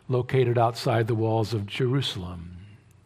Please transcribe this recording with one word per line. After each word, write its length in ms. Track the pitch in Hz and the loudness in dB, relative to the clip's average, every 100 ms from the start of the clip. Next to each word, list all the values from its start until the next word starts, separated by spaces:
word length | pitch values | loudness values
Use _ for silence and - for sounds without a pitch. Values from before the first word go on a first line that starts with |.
| - | -2
located 500 | 127 123 131 120 120 | -2 2 2 4 4
outside 480 | 117 120 139 117 113 | 2 2 0 2 2
the 80 | |
walls 400 | 110 110 113 104 | 0 2 2 0
of 140 | 110 101 | -2 -4
Jerusalem, 880 | - 127 135 - 101 90 87 85 87 101 - - - | -2 0 0 -2 -6 -10 -12 -14 -16 -18 -20 -20 -20